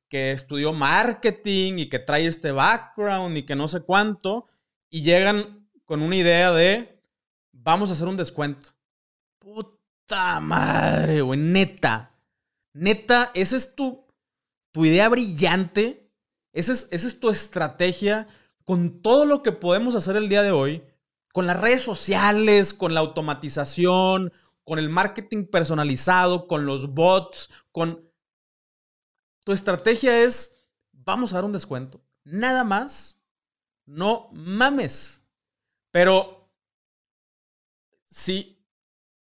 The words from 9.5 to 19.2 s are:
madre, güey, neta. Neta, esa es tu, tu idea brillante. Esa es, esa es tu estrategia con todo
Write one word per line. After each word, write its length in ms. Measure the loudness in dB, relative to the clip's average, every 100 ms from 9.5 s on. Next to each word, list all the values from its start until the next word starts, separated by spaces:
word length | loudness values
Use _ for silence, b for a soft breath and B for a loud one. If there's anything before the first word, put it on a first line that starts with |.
| -16 -16 _ _ _ _ -4 -2 -2
madre, 800 | -4 -2 0 0 0 0 0 0
güey, 180 | 0 -2
neta. 760 | 0 2 0 0 -2 -2 -6 _ _ _ _ _ _
Neta, 580 | -4 -2 0 2 2 2
esa 220 | -2 -2 -2
es 180 | -4
tu, 320 | -4 -6 -6 _ _ _ _ _ _ _
tu 120 | 0
idea 240 | 4 6 4
brillante. 1000 | 2 0 0 0 2 0 -2 -2 -4 _ _ _ _ _
Esa 200 | -6 -4
es, 160 | -4 -4
esa 160 | -8 -8
es 140 | -4
tu 80 | -2
estrategia 960 | -2 -4 -6 -6 -2 -2 0 -2 -2 -6 b b _
con 380 | -4 -2 -2 -2
todo 220 | 2 4